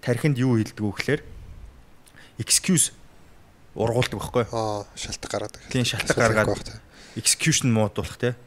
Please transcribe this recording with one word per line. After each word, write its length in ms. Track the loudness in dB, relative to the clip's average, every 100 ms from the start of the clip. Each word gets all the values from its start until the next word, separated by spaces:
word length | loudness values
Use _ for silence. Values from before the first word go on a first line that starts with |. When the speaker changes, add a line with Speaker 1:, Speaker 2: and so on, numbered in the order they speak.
Speaker 1:
тархинд 320 | 0 0 2 2
юу 180 | 2 2
хэлдэг 240 | 0 -2
вэ 80 | -6
гэхээр 260 | -4 -2 -2 -4 -16 -16 -16 -18 -20 -20 -20 -20 -20 -20 -10
excuse 540 | 0 0 4 2 2 -4 -20 -20 -20 -20 -20 -20 -20
ургуулдаг 440 | -2 0 2 0 -2
байхгүй 220 | -2 -2
юу? 80 | -2
Speaker 2:
Аа, 340 | -2 -4 -4 -8
шалтгаан 360 | -12 -10 -10 -6
гаргадаг. 300 | -6 -6 -12 -6
Speaker 1:
Тийм, 140 | -2
шалтгаан 240 | 0 -2 0
Speaker 2:
Шалтгаан 200 | 4 4
Speaker 1:
гаргаад 200 | 6 4
Speaker 2:
гаргадаг 260 | 0 -6
байх, 80 | -16 -20 -20 -14
тий. 60 | -4
Speaker 1:
execution 460 | 0 0 2 2 4
муудуулах, 440 | 4 2 0 -6 -2
тий. 140 | -2 -4